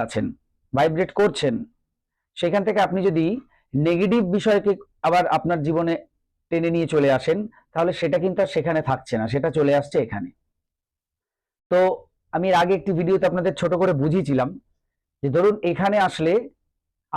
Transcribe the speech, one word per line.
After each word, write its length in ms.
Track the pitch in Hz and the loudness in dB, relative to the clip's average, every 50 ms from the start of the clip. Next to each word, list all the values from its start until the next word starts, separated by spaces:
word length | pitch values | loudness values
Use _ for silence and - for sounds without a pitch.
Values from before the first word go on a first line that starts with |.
| 113 | -2
আছেন, 200 | 113 - 107 - - - _ _ _ _ _ _ _ - | -2 -4 -6 -6 -6 -8 _ _ _ _ _ _ _ -2
ভাইব্রেট 340 | 131 151 160 156 170 185 - - - | 0 2 2 2 0 -4 -2 0 0
করছেন, 360 | 208 208 - - 156 131 113 - - - _ _ _ _ _ _ _ _ _ _ _ _ - - | 0 2 0 0 -2 -2 -2 -2 -6 -10 _ _ _ _ _ _ _ _ _ _ _ _ -10 -4
সেখান 220 | 175 170 180 202 185 | -4 -2 0 0 0
থেকে 120 | 220 196 208 190 | 0 0 0 0
আপনি 120 | 170 175 190 185 | 0 0 0 0
যদি 180 | 196 160 165 160 170 220 277 - _ _ _ _ _ - | 0 0 0 0 0 -2 -4 -10 _ _ _ _ _ -2
নেগেটিভ 480 | 139 151 165 175 170 202 185 226 240 196 175 190 | 0 0 2 2 2 2 2 2 2 0 0 -2
বিষয়কে 360 | 202 - 220 208 196 202 202 190 190 - _ _ _ - | 0 2 2 2 2 2 0 -2 -2 -4 _ _ _ -2
আবার 160 | 160 170 180 170 - 160 | 2 2 2 2 2 0
আপনার 220 | 156 - 160 175 160 139 | 0 0 0 -2 -2 -2
জীবনে 260 | 160 160 135 123 165 170 - - _ _ _ _ _ _ _ _ - | -2 0 0 0 -2 -2 -4 -6 _ _ _ _ _ _ _ _ -4
টেনে 200 | 170 165 165 170 165 | -4 -2 0 0 0
নিয়ে 120 | 170 165 143 160 | 0 0 0 0
চলে 160 | 147 143 139 131 | 2 4 4 2
আসেন, 200 | 127 - 160 165 202 214 - _ _ _ _ - | 2 2 0 -2 -2 -2 -8 _ _ _ _ -4
তাহলে 180 | 160 170 180 170 - | -2 -2 -2 -2 -2
সেটা 180 | 170 156 180 170 170 | -2 -2 0 0 0
কিন্তু 160 | 190 175 196 190 | -2 0 0 -2
আর 60 | 185 - | -2 0
সেখানে 260 | 160 143 170 160 156 147 135 | -2 -2 0 -2 -2 -2 -2
থাকছে 260 | 131 - - - 120 110 | -4 -4 -4 -4 -4 -4
না, 60 | 110 110 123 | -2 -2 -2
সেটা 160 | 143 135 165 147 | -2 -2 -2 0
চলে 160 | 156 147 143 143 143 | 0 2 2 2 0
আসছে 180 | 143 - - 160 131 | 0 0 -2 -2 -2
এখানে। 240 | - 101 98 90 - - _ _ _ _ _ _ _ _ _ _ _ _ _ _ _ _ _ _ _ _ _ _ _ _ _ _ - | -2 -6 -10 -10 -12 -14 _ _ _ _ _ _ _ _ _ _ _ _ _ _ _ _ _ _ _ _ _ _ _ _ _ _ 0
তো 80 | 175 185 185 185 - - - _ _ _ _ _ - | 2 2 4 2 0 -2 -8 _ _ _ _ _ -6
আমি 100 | 160 185 190 | -2 0 2
এর 60 | 180 175 | 2 2
আগে 120 | 180 180 196 175 | 2 2 0 -2
একটি 120 | - 196 175 160 | -2 -2 -2 -2
ভিডিওতে 300 | 180 170 190 185 196 170 | 0 0 2 2 2 0
আপনাদের 220 | 165 185 170 190 - - | 0 0 -2 -2 -2 -2
ছোট 100 | 175 165 180 170 | -2 -2 0 0
করে 120 | 190 180 170 135 | 0 0 0 0
বুঝিয়েছিলাম 480 | 143 156 160 190 156 139 139 127 127 151 190 - _ _ _ _ _ _ _ _ _ _ _ - - | 0 0 0 0 0 0 0 0 -2 -2 -6 -12 _ _ _ _ _ _ _ _ _ _ _ -6 -4
যে, 40 | 143 127 | 0 2
ধরুন, 200 | 170 185 208 208 - - 175 | 4 4 4 2 2 -2 -4
এখানে 260 | 165 - 185 202 208 208 190 | -2 0 0 2 2 2 2
আসলে 260 | 180 - - 160 165 185 240 247 277 _ _ _ _ _ _ _ _ _ _ _ _ - | 0 0 -2 0 2 2 0 -2 -4 _ _ _ _ _ _ _ _ _ _ _ _ -4